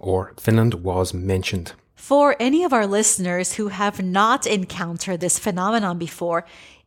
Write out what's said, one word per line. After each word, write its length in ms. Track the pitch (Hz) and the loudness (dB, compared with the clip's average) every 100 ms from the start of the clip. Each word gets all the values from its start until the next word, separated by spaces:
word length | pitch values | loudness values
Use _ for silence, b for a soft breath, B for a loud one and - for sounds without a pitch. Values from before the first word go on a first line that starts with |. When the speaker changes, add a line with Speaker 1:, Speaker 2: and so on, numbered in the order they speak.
Speaker 1:
or 320 | 92 92 92 - | -2 -2 -2 -6
Finland 360 | - 110 113 | 2 4 4
was 380 | 90 92 92 90 | 2 -2 0 0
mentioned. 600 | 90 95 92 - 95 85 - _ _ | -2 0 0 0 -6 -8 -14 _ _
Speaker 2:
For 380 | - 277 285 - | 0 4 4 4
any 240 | 240 311 | 2 2
of 80 | 349 | 2
our 140 | 254 202 | 2 2
listeners 680 | 202 214 - 180 180 180 | 2 2 2 0 -2 -2
who 140 | - 208 | -4 -6
have 340 | 190 208 202 | -2 -2 -2
not 420 | 185 190 214 269 | -2 2 2 2
encountered 760 | 262 202 180 - 170 170 - 175 | 0 -2 -2 -6 -8 -6 -6 -4
this 180 | 180 - | -2 -2
phenomenon 600 | 214 180 190 226 202 175 | -2 -2 0 0 0 -4
before, 460 | 165 - 170 170 170 B B B | -6 -6 -2 -2 -4 B B B